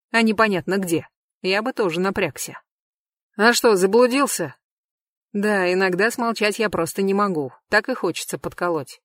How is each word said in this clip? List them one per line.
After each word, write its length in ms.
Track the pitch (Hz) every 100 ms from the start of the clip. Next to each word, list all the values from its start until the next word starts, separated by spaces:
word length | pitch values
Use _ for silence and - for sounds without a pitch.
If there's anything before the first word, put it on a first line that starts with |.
| _
а 120 | 226
непонятно 560 | 226 214 220 185 - 196
где. 280 | 180 165 - _ _ _
Я 180 | 185 196
бы 100 | 226
тоже 280 | 254 196 160
напрягся. 600 | 185 196 180 - - - _ _ _ _ _ _ _ -
«А 160 | 220
что, 240 | 233 240 196
заблудился?» 800 | 190 226 247 262 269 - 156 - _ _ _ _ _ _ _
«Да, 380 | 202 208 202 180
иногда 400 | 185 190 180 220
смолчать 480 | 247 233 220 208 202
я 120 | 214
просто 320 | 180 165 -
не 100 | 196
могу, 400 | 196 202 165 135 - _
так 220 | 208 214
и 40 |
хочется 440 | 226 185 156 - 156
подколоть. 640 | 175 - 175 160 135 -